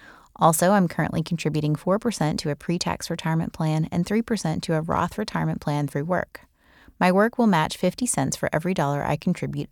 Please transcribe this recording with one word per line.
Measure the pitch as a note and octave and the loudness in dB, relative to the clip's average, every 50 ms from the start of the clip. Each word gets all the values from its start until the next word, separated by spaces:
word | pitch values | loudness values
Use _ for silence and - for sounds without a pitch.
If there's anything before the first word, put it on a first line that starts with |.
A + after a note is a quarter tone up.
| - - - - - _ - - | -20 -20 -20 -20 -20 _ -2 2
Also, | - D#3+ D#3+ - E3+ F3+ G#3 | 4 4 4 4 4 4 4
I'm | G3+ F#3 E3 | 4 4 2
currently | - - D#3 - - E3+ D#3+ | 0 -2 -2 -2 0 -2 -4
contributing | - F3 D#3+ - D#3 D3+ D3+ D3 D3+ D3+ | -2 -4 -2 -2 -2 0 0 0 0 0
four | - - - F#3+ G#3+ | 0 0 0 0 0
percent | - A#3+ G#3 - F#3+ D3+ D#3+ - | 0 -2 -2 0 0 0 0 -2
to | - D3+ | -4 -4
a | C#3+ | -6
pre-tax | - - - E3+ F3+ - F3 E3+ - - - | -4 -4 -2 -2 -2 -2 -2 -4 -4 -6 -6
retirement | E3+ E3+ - E3 D#3+ D#3+ E3 - - | -6 -4 -2 -2 0 0 -2 -2 -4
plan | - D#3+ D#3 D#3 D#3 D#3+ - | -2 0 0 2 0 0 0
and | - E3+ F3 | 0 -2 -2
three | - G3+ A3+ | 0 0 0
percent | A#3 - A#3 G3 - E3 D#3+ F3+ - | 0 0 -2 -2 -2 -2 -4 -4 -2
to | - E3 | -2 -2
a | D#3 | -2
Roth | D#3 E3 - - - E3+ - - | 0 0 0 0 0 0 -2 -4
retirement | G#3+ - - F3 D#3+ D#3+ D#3 - | -6 -4 -2 -2 -2 -2 -2 -4
plan | - - D3 D3 D3 C#3 | -4 -2 -2 -2 -2 -2
through | - C#3+ C#3+ | -2 -4 -4
work. | E3+ F3+ - - - - - - _ _ _ _ _ _ _ - - - - | -2 -2 -2 -4 -6 -10 -18 -20 _ _ _ _ _ _ _ -20 -14 -4 0
My | F3+ F3+ | 2 4
work | F3+ G3 G#3 A#3 - - | 6 6 4 4 2 2
will | A#3+ A3 | 4 4
match | F#3+ D#3+ D#3 - - | 4 4 2 0 -2
fifty | - - F3+ - - B3 | 0 -2 -2 0 0 -4
cents | A#3+ - - - - - - | -2 0 0 0 -2 -2 -2
for | - - - | -2 -2 -2
every | D#3 D#3 F3 F#3 | 0 -2 0 0
dollar | F3+ D#3 C#3 C#3+ C#3+ - | 0 0 0 0 0 0
I | - D3 | -2 -2
contribute | C#3+ - F#3+ E3+ - - C#3 C#3 C#3+ D3 - | -2 0 -2 -2 -2 -2 -6 -4 -6 -6 -4